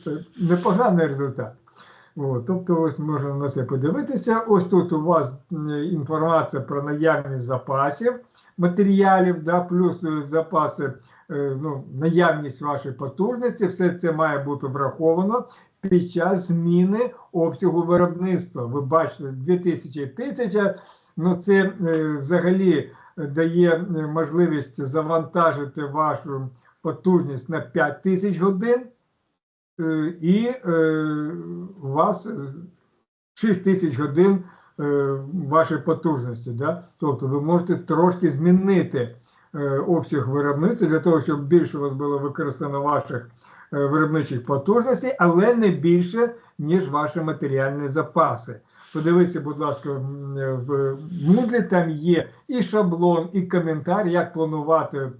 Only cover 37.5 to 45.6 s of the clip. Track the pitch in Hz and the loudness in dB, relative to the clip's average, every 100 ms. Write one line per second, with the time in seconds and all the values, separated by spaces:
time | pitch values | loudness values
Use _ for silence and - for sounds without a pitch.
37.5 | 175 175 139 - 160 180 180 170 135 170 | 0 2 -4 0 2 2 2 -2 2 4
38.5 | 185 190 190 - 135 117 - _ _ _ | 4 4 2 0 -4 -6 -10 _ _ _
39.5 | 156 143 139 190 165 131 147 123 143 143 | -8 -2 -2 0 -2 0 -2 0 0 0
40.5 | 143 175 233 175 160 175 160 139 143 143 | 0 0 2 2 2 2 2 2 -4 2
41.5 | 175 147 151 143 135 143 143 139 143 147 | 4 4 -2 -4 -4 -2 -2 -4 -4 -6
42.5 | 139 143 139 143 143 - 123 - _ - | -6 -6 -4 0 0 -2 -8 -10 _ -20
43.5 | - - 143 139 156 156 160 139 127 127 | -20 -8 -2 0 2 2 0 -2 -4 -2
44.5 | 139 - 233 240 214 254 269 175 170 220 | -2 2 2 2 0 -2 2 4 6 4
45.5 | 240 | 4